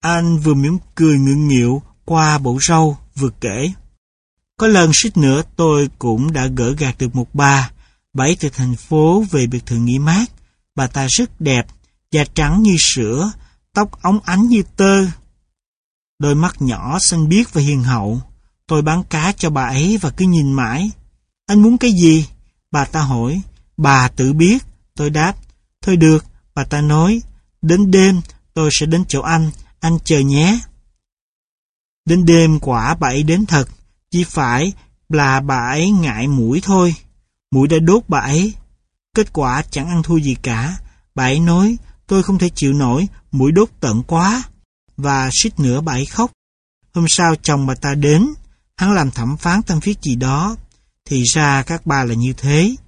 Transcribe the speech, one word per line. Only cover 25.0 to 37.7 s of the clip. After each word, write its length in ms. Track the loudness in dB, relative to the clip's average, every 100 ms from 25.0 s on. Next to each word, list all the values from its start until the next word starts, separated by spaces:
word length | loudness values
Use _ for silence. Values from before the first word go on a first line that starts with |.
| -4
đáp. 240 | 0 -2 -4 -14 _ _ _
'Thôi 160 | -2 4
được,' 280 | 4 4 0 -20 _ -10
bà 80 |
ta 180 | -6 -2
nói. 400 | 0 2 2 0 -4 -20 _ _
'Đến 300 | 0 2 4
đêm 300 | 6 4 2 -4 -16 _
tôi 160 | -2 -2
sẽ 120 | 0 0
đến 200 | -2 -2
chỗ 140 | -4
anh, 300 | -2 0 -2 -4 -20 _
anh 180 | -2 -2
chờ 160 | 0 0
nhé.' 400 | 2 2 2 0 -4 _ _ _ _ _ _ _ _ _ _ _ _ _ 0
Đến 200 | 2 6
đêm 340 | 6 6 2
quả 360 | -2 -4 -2 -2
bà 120 | -2
ấy 160 | -2
đến 220 | 0 0 2
thật, 240 | 0 -2 -8 _ _ _
chỉ 120 | -4
phải 500 | -4 -2 -2 -2 -4 -8 _ _ _
là 300 | 0 2 0
bà 160 | -2 -4
ấy 360 | -2 -2 2
ngại 360 | 2 0 -4 -2
muỗi 340 | 0 0 -2
thôi. 320 | 0 2 2 -2 _ _ _ _ _
Muỗi 160 | 0
đã 120 | 2